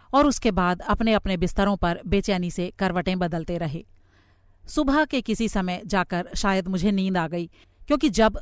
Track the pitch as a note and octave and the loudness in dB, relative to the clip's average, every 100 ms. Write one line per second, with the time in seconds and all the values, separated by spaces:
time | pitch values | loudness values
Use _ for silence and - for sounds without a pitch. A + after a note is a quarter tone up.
0 | - C4+ D4 - A3+ F#3 F3+ F3+ - - | 0 2 4 2 0 2 2 0 -2 0
1 | A3+ G#3+ G3 F3+ F3 - G3+ G3 F3 E3+ | 2 2 0 -2 0 2 0 2 -2 -2
2 | F3 G3+ G3 F#3 F3 F3 F3+ - F#3+ F3 | 0 0 2 0 -2 -4 -6 -2 -2 0
3 | F3 F#3 F3 E3+ E3 E3+ D#3+ D3+ - - | -2 -2 -2 -4 -6 -4 -4 -6 -12 -20
4 | _ _ _ _ _ _ - - C#4 C#4+ | _ _ _ _ _ _ -6 -2 2 2
5 | D4+ C4+ A3+ G#3 A3 G3+ F3+ F3+ G3+ G3 | 2 -2 -2 -2 0 0 -2 -4 -2 -2
6 | F3+ F3 F3+ - G3+ F#3+ F#3 F#3 G3+ G3 | 0 -4 -4 -2 0 0 0 0 0 2
7 | F#3+ F#3 D#3+ F3 E3+ _ _ - - D4 | 0 0 -2 -4 -8 _ _ -10 -2 2
8 | D4+ F#3 A3 G#3+ | 2 4 2 2